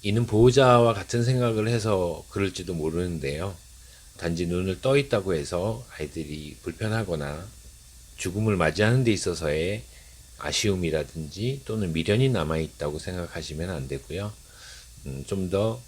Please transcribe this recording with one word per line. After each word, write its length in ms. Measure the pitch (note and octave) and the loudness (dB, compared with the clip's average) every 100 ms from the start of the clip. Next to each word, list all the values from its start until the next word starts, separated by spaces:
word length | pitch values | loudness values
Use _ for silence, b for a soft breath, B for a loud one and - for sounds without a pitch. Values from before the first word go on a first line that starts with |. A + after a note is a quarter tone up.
이는 260 | G2+ G#2+ A#2+ | 2 0 2
보호자와 640 | G#2+ B2 B2 C3 B2 A#2 | 6 8 8 8 8 8
같은 300 | G#2+ - A#2+ | 2 -2 0
생각을 440 | A#2 B2+ A#2+ A2 A2 | 2 2 2 2 0
해서 560 | A#2 A2 G2 F2 D#2 - | 0 2 2 2 -4 -6
그럴지도 440 | G2 G2 F2+ F2+ | -2 -2 -2 -6
모르는데요. 800 | E2+ D#2 D#2+ F2+ E2 C#2 D2+ G2 F2 - - B B B - | -4 -2 -2 -2 -4 -4 -4 -6 -8 -18 -20 B B B -8
단지 280 | E2+ E2+ F2 | -4 -2 -2
눈을 360 | F2 F#2+ F#2 | -2 -2 -2
떠 160 | C3 C#3 | 2 2
있다고 360 | C#3 G#2+ F#2+ | 2 -2 0
해서 520 | E2 C#2+ F2 G2 A#2 B2 - | -2 -2 -2 -2 -4 -10 -10
아이들이 600 | D2+ E2 D2 D2+ D2+ - | -8 -8 -8 -10 -12 -12
불편하거나 880 | F2 E2 A2 A2 F#2+ D#2+ C#2+ D2+ G2 - - - - - - - | -12 -6 -2 -2 -2 -4 -4 -8 -12 -18 -20 -20 -20 -20 -20 -8
죽음을 380 | F#2 F#2+ A2 G2 | -6 0 0 4
맞이하는 480 | D#2 D#2+ G#2+ B2+ | 2 4 4 4
데 80 | A#2+ | 4
있어서의 720 | G2 F#2+ E2 D#2+ D2+ F2 G#2+ - B B B - - | 2 0 -2 -2 0 -2 -4 -10 B B B -20 -10
아쉬움이라든지 1200 | D2 - G#2+ F#2+ E2+ D2+ C2+ E2 D2+ F#2 A#2 C#3 - | -6 -2 0 0 0 -2 -4 -8 -10 -6 -6 -6 -6
또는 280 | A2 F#2+ | -4 -2
미련이 360 | D#2+ D#2+ G#2+ C3+ | -2 2 2 4
남아있다고 720 | A2+ D#2 D#2+ D#2 - D2+ D2+ | 2 0 -2 -4 -6 -6 -6
생각하시면 680 | F#2+ F2+ E2+ - E2 D2+ F2+ | -8 -8 -8 -10 -10 -8 -6
안 180 | E2 C2+ | -6 -6
되고요. 440 | C2+ - E2+ G#2 G#2 B B B B B - C#2 | -8 -8 -8 -6 -10 B B B B B -14 -12
음, 180 | C2+ C#2 | -10 -6
좀 220 | G2 F#2 | -4 0
더 320 | F#2+ A2 A2+ | 0 0 -2